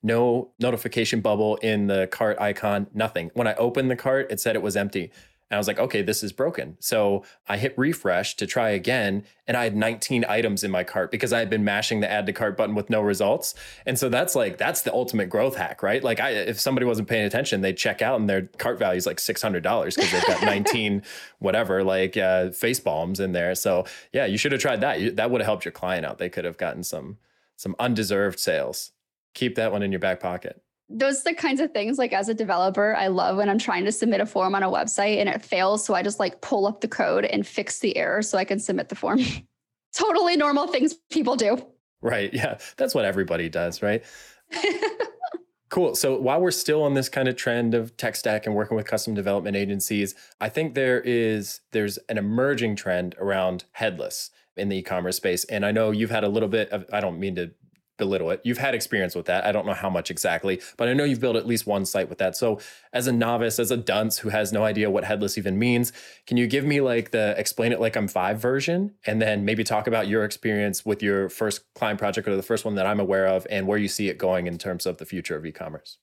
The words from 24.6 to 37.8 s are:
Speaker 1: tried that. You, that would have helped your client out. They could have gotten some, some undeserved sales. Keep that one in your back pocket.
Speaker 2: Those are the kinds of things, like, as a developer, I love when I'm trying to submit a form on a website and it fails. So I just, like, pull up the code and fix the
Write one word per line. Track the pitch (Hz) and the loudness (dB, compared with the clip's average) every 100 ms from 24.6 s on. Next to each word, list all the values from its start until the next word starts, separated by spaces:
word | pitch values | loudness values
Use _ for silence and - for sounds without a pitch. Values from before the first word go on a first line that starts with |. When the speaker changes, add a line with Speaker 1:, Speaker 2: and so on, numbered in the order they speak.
Speaker 1:
tried | 147 113 | 0 2
that. | 131 85 | 0 0
You, | 104 | -2
that | 101 117 | 0 0
would | 123 | 2
have | 104 | 2
helped | 107 - | 0 -2
your | |
client | - 90 92 76 | -6 -2 -2 -4
out. | - | -6
They | 90 | -6
could | 87 87 | -4 -6
have | 82 | -4
gotten | 90 - | -6 -4
some, | 87 - 69 104 _ _ _ _ | -8 -8 -10 -16 _ _ _ _
some | 95 90 | -10 -4
undeserved | 123 110 104 98 101 85 | 0 0 0 2 0 0
sales. | - 80 64 - - _ _ _ _ | 0 0 0 -6 -10 _ _ _ _
Keep | - 123 101 | -4 -4 0
that | 113 | -2
one | 101 | 0
in | 101 | -2
your | 95 | -2
back | 95 92 | -2 -2
pocket. | 92 90 - - _ _ _ | -4 -6 -8 -14 _ _ _
Speaker 2:
Those | 220 269 269 | -2 0 0
are | - | -2
the | |
kinds | 330 320 269 | -2 0 0
of | 311 | 0
things, | 226 208 269 | 0 -2 0
like, | 247 | 0
as | 196 196 | 0 -2
a | |
developer, | 226 220 180 185 196 208 | -2 0 2 2 2 2
I | 220 190 | 2 2
love | 180 - 190 | 2 0 2
when | 202 | 2
I'm | 202 | 2
trying | - 180 196 | 0 0 0
to | |
submit | 220 226 196 | 0 2 2
a | 214 | 0
form | - 185 | 0 2
on | 196 | 2
a | 190 | 2
website | - 135 - 202 208 | 0 0 0 2 2
and | 202 | 0
it | 220 | -2
fails. | - 190 190 214 | -2 2 2 2
So | - | 2
I | 190 | 0
just, | 185 202 | 0 0
like, | 196 - | -2 -2
pull | - 220 202 | -2 0 2
up | 214 | 0
the | 226 | -6
code | - 196 190 | -2 2 2
and | 214 208 | 2 -2
fix | 202 - 202 | -2 -4 -6
the | - | -2